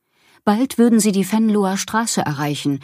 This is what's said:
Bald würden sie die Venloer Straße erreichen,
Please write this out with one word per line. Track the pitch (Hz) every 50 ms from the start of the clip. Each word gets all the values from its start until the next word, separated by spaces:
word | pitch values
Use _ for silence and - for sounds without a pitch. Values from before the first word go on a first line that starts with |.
| _ _ _ _ _ _ _ _ _
Bald | - 202 214 262 262 - -
würden | 233 240 226 226
sie | 196 214 190
die | 196 190 180
Venloer | 220 220 226 220 208 208 196 190 190
Straße | 190 - - - 220 233 220 - - -
erreichen, | - 151 135 151 147 147 139 - 147 143 135